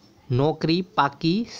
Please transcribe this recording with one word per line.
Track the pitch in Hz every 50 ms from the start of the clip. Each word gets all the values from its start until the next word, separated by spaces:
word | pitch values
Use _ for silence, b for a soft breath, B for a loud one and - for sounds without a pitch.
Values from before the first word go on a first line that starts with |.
| - - _ - _ -
નોકરી | 127 120 139 156 156 - - 156 165 180
પાકી | 180 - - - 139 139 - - - 160 180 214 233 - -